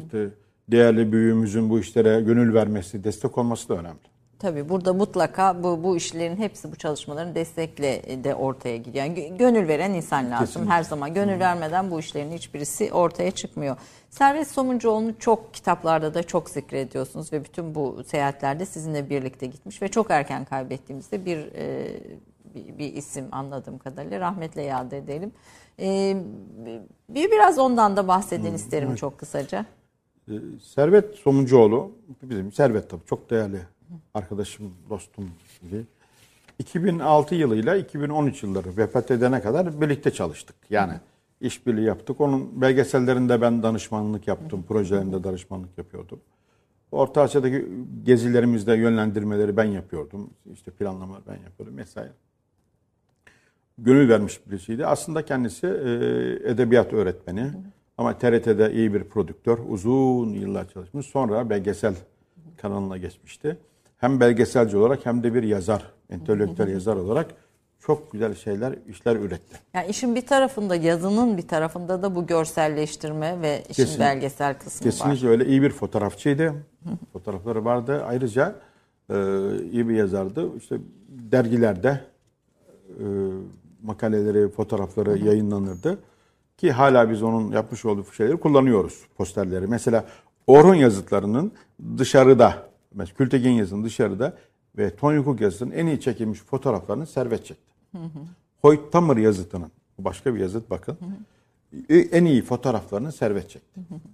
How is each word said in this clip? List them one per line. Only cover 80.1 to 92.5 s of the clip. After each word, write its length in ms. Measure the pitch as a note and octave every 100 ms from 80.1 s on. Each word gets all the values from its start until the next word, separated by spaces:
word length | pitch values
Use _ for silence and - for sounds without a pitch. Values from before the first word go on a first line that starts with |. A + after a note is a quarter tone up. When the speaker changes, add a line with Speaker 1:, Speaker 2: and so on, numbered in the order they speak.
| G2 F#2+ G#2+ F3 C3
Speaker 1:
İşte 200 | - A#2+ F#2+ - -
dergilerde, 920 | C3+ A2+ B2+ A#2 A#2+ A2+ F#2 A2+ C#3 - _ _ _ _ _ _ - _
e, 160 | - G#2+ G2 F#2+ F#2+ F#2+ - _ _
makaleleri, 640 | G#2+ G#2+ A2 G#2+ G#2 G#2 G2+
fotoğrafları 600 | - G#2+ A2 F#2+ G2+ G#2
Speaker 2:
Hı 40 |
hı. 120 | G2+ G#2
Speaker 1:
yayınlanırdı. 720 | G#2+ G#2 G2+ G2 F2+ D3 G3 - _ _ _ _ _
Ki 160 | F3
hala 380 | B2 C#3 B2+ A2+
biz 120 | A2
onun 300 | A2+ A2+ G#2+
yapmış 320 | G#2+ A2 A2+
olduğu 280 | A2+ G2+ G2
şeyleri 240 | - A2 E3+
kullanıyoruz, 680 | D#3+ C#3 C3 A2 E2 - - _
posterleri. 500 | F#2 - F#2+ F#2 G2
Mesela 380 | A#2 - A2+ A2 - _ _ -
Orhun 280 | C3+ E3
yazıtlarının 800 | F#3 C3 G2 F2+ G2+ G2 A2+ F#3+ - _ _ - A#2
dışarıda, 560 | B2+ C#3 C3 B2+ A2+